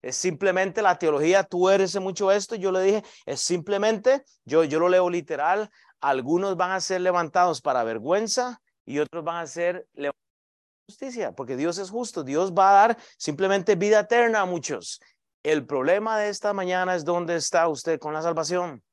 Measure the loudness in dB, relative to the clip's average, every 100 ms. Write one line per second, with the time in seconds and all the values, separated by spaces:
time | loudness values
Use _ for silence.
0 | -8 -4 -4 0 0 0 -2 0 0 2
1 | 0 2 4 2 2 0 2 4 2 -2
2 | -6 -2 0 0 0 -6 -2 0 2 0
3 | -4 -20 -12 -6 -4 -4 -2 0 0 2
4 | 2 0 _ _ 0 2 2 2 4 4
5 | 2 -2 -6 -2 0 0 -4 _ _ _
6 | -2 -2 0 0 0 -2 -2 -2 -2 0
7 | 0 0 0 2 2 0 -2 -2 -2 -4
8 | 0 0 0 -4 -4 -8 _ _ -8 -4
9 | -4 -6 -8 -8 -10 -4 -4 -4 -12 -8
10 | -8 -8 _ _ _ _ _ _ -20 -14
11 | -12 -6 -8 -8 -8 -4 -4 -4 -8 -8
12 | -8 -8 -4 -2 0 4 6 8 6 2
13 | -8 _ -8 -2 2 2 2 2 4 4
14 | 4 2 4 2 -2 -4 -6 -8 -10 -16
15 | _ _ _ _ 0 0 0 -2 2 2
16 | 2 -2 -2 -2 -4 -2 -2 0 0 -2
17 | 0 -2 0 -4 0 2 2 -2 -4 -4
18 | -4 -6 -4 -4 -4 -4 -6 -10 _